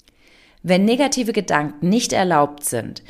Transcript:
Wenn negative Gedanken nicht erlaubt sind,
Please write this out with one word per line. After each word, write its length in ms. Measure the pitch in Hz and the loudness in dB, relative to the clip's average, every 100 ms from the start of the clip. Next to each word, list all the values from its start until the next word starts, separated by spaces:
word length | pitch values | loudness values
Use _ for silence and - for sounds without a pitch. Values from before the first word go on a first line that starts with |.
| _ _ _ _ _ _ | _ _ _ _ _ _
Wenn 220 | 170 185 | 0 2
negative 480 | 208 247 269 254 226 | 4 2 0 0 -2
Gedanken 560 | 214 185 147 147 - 170 | -2 0 -2 -2 -2 0
nicht 240 | 233 - | 0 0
erlaubt 520 | 120 180 151 147 - | 0 2 2 2 -2
sind, 380 | - 117 - - | -6 -6 -8 -12